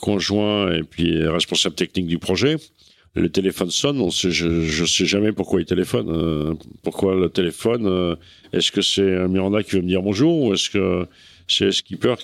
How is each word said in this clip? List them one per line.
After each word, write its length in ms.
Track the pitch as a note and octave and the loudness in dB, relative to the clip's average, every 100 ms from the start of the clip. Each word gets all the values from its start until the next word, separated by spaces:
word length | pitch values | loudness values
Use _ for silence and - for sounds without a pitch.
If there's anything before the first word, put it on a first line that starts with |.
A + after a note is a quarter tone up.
conjoint 720 | - G2+ E2+ G#2 G#2 G#2 F#2+ | -2 -2 0 0 0 0 0
et 80 | E2 | 0
puis 440 | D#2 - E2+ D#2+ D#2+ | -4 -2 0 2 0
responsable 480 | E2+ - F2 F#2 D2+ | 0 -2 -2 -2 -4
technique 320 | F2+ F#2+ F2 | -6 -4 -2
du 100 | E2+ | -4
projet. 400 | - F#2 C3 D#3 - _ - _ _ E2+ | -2 0 0 -2 -8 _ -20 _ _ -2
Le 140 | F2 | 0
téléphone 400 | F#2+ F#2+ - F2+ | 0 0 0 -2
sonne, 320 | - C#3+ C#3 | 0 -2 0
on 80 | F#2 | 0
sait, 200 | - F#2 | 0 0
je, 300 | E2 E2+ E2 | 0 0 0
je 200 | D#2+ D#2 | 0 0
sais 220 | E2 - F2 | 0 0 0
jamais 260 | G2+ G#2+ | 2 0
pourquoi 300 | G2+ F2+ F#2 | -2 -2 0
il 40 | E2 | 0
téléphone. 420 | F2+ F#2 A#2+ G#2+ | -2 0 -2 -2
Euh, 440 | E2 E2 D2+ D2+ D#2+ - - | -2 0 0 -2 -4 -10 -10
pourquoi 320 | - - G2 F#2+ | -8 -2 0 2
le 140 | E2+ | 0
téléphone, 560 | - F2 - A2+ A#2+ G2+ | 0 -2 0 -2 0 0
euh, 300 | F#2 F2 E2 - - - | 2 0 -2 -10 -20 -6
est-ce 200 | F2 - | -2 0
que 100 | G2+ | 0
c'est 340 | G2 - G2 F#2 | 0 2 2 2
un 120 | F#2 | 2
Miranda 360 | F#2+ F#2+ G#2+ | 0 2 0
qui 120 | G2+ G2 | 0 -2
veut 60 | |
me 40 | F2 | 2
dire 140 | F#2 | 0
bonjour 420 | G2 G2 D#3 E3 | 0 2 2 4
ou 100 | A#2+ | 2
est-ce 160 | F#2+ - | 0 0
que 340 | G2+ F#2 F2+ F2+ - - - - | 0 0 0 -4 -12 -20 -20 -4
c'est 180 | - G2+ | 2 2
le 60 | |
skipper 440 | F#2+ - F#2 A#2+ A#2+ | 0 -6 -2 0 0